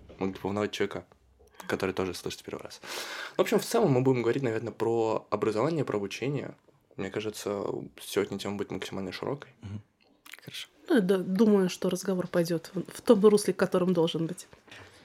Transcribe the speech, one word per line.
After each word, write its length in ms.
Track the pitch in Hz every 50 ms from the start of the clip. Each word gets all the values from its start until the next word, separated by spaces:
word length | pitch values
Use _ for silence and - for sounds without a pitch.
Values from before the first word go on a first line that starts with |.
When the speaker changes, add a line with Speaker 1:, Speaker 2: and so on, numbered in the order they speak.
| - - - -
Speaker 1:
могли 160 | 95 95 95
бы 60 | -
волновать 300 | - 95 101 104 104 101
человека, 320 | - - 104 98 - 101 - _ - _ _ _ _ _ - _ _ - - -
который 240 | - - - 92 92
тоже 200 | - 92 90 85
слышит 260 | - - - - -
в 20 |
первый 200 | - - - - -
раз. 160 | - - - - - - - - - - - - - -
В 40 | -
общем, 200 | 190 - 240 196
в 40 | -
целом 280 | - - 233 233 165
мы 80 | 135 123
будем 220 | 131 135 135 123
говорить, 200 | 113 113 - 139
наверное, 300 | 139 120 110 113 113 110
про 520 | 104 - 113 113 117 117 113 110 107 - - -
образование, 540 | - 104 104 110 104 107 117 156 170 156 123
про 140 | - 104 104
обучение. 580 | 98 95 - - 110 135 147 131 - - - - _ _ _ _ _ _ -
Мне 140 | - 95 95
кажется, 520 | - 107 107 107 104 - - 98 101 101 98 - - - - - - -
сегодня 360 | - - - 101 98 - 101 98
тема 160 | - 101 101
будет 160 | 101 101 -
максимально 400 | - 95 - - - 98 95 92
широкой. 380 | 92 - - - 131 147 - - _ _
Speaker 2:
Мгм. 180 | - 101 101 104 - _ _ _ _ _ _ _ _ - - - -
Хорошо. 240 | - - - - - _ _ - -
Speaker 3:
Ну, 120 | 359 247
да, 160 | 185 175 202 190
думаю, 500 | 180 185 185 190 233 214 208 196 185 180
что 180 | - - - 185
разговор 360 | 185 180 - - 190 180 170
пойдёт 440 | 165 - 180 170 165 175 160 - - -
в, 60 | 185 - - - -
в 20 |
том 200 | - - 240 196 185
русле, 280 | 214 208 202 - - 185
в 20 |
котором 380 | - 196 180 - 185 175 180 185
должен 320 | 175 160 170 - 156 165
быть. 200 | 160 180 - - - - - _ - - - - - - -